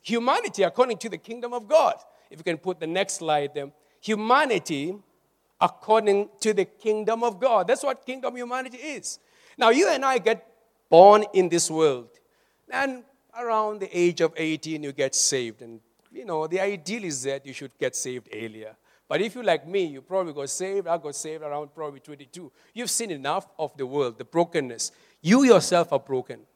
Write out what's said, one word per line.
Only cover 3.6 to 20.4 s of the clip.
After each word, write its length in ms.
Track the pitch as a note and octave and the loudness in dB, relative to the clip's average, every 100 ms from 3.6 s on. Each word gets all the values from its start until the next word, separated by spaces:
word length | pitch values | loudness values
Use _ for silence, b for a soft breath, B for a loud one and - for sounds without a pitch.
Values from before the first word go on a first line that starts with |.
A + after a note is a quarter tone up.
| C#3+ _ _ _ | -10 _ _ _
Humanity 920 | - G#3+ A3 C4+ D4 G3 - C#3+ D3+ G3+ _ _ _ _ _ - | -4 -2 4 4 4 0 -2 -4 -4 -8 _ _ _ _ _ -2
according 680 | F3+ - - A3 G#3+ G3+ G#3 - | -2 -2 2 2 4 2 0 -4
to 140 | A3 | -2
the 120 | G3+ F#3 | 0 -2
kingdom 580 | _ A3 G#3+ G#3+ A3+ | _ -4 -2 -2 -2
of 160 | A#3+ F#3 | -2 0
God. 280 | B3+ A3 F3+ | 2 2 2
That's 160 | C4+ | 0
what 220 | C#4 B3+ - | -2 -6 -8
kingdom 300 | C4 A#3+ B3 | -8 -8 -8
humanity 420 | A#3+ B3+ B3+ B3 | -8 -8 -8 -12
is. 420 | D4+ C4 - - b b b b | -12 -12 -12 -14 b b b b
Now, 120 | A3+ | 4
you 200 | B3+ F#4+ | 6 4
and 160 | C#4 C4 | 2 0
I 140 | B3+ | 0
get 260 | G#3 A3+ - _ _ _ - | 0 -2 -4 _ _ _ 6
born 360 | E3 G3 G#3+ G#3 | 10 12 10 6
in 160 | G3 F3+ | 2 2
this 200 | E3+ - | 2 0
world. 400 | D#3+ D#3 B2+ A2+ _ _ _ _ _ - | 2 2 2 -6 _ _ _ _ _ -8
And 340 | B3+ C#4 B3+ - _ _ A#3 | -4 -4 -6 -16 _ _ -10
around 420 | A#3+ A3 G#3+ G#3+ | -4 -2 -2 -4
the 80 | F#3+ | -8
age 300 | F3 F3 E3+ | 0 0 0
of 120 | E3 E3 | -2 -2
eighteen, 460 | D#3+ D#3 D#3 D#3 | -6 -6 -6 -8
you 80 | C#3+ | -8
get 240 | C3+ C3+ - | -4 -2 0
saved. 460 | - C3+ A#2 G#2+ | 0 -2 -4 -10
And, 200 | A#2 A2+ _ _ _ | -18 -20 _ _ _
you 120 | - | -16
know, 240 | A#3 D#3+ D#3 | -6 -4 -4
the 120 | F3+ | -2
ideal 440 | G3+ G3 D3+ A#3 | -4 -4 -8 -8
is 200 | F#3 C3+ | -6 -6
that 220 | C3 C#3 C#3 | -6 -8 -10
you 80 | |
should 240 | B2+ C#3 - | -16 -14 -6
get 180 | C3 - | -6 -4
saved 340 | C3 B2 - | -8 -10 -12
earlier. 420 | A2 A2+ A2 G#2+ A2 _ _ - | -12 -12 -14 -18 -20 _ _ -6
But 120 | D3 | -4
if 120 | G#3+ | -4
you 80 | B3+ | -4
like 260 | G#3+ D#3+ D#3 | -2 -2 -2
me, 180 | G3 E3+ | -4 -4
you 160 | C#3 | -6
probably 320 | - F#3+ F3 | -6 -4 -4
got 160 | C#3+ | -6